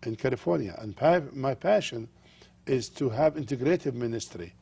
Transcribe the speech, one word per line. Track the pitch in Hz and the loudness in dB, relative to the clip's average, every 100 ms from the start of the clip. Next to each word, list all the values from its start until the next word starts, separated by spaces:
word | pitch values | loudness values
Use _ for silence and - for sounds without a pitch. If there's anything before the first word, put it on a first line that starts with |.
in | 123 110 | -6 -2
California. | 131 127 - 170 107 85 | -2 -2 0 0 -2 -8
And | 107 98 | -12 0
pa-, | 143 175 143 | 4 4 2
my | 139 135 | -4 -4
passion | 131 180 214 - 117 113 - - - - _ - | -2 2 2 2 -8 -10 -14 -20 -20 -20 _ -2
is | 131 113 | 0 0
to | - 139 | -2 -2
have | 113 156 | 4 2
integrative | 151 147 135 131 175 147 | 2 -4 0 2 2 0
ministry | 120 120 113 - - 87 - | -2 -2 -4 -6 -12 -12 -14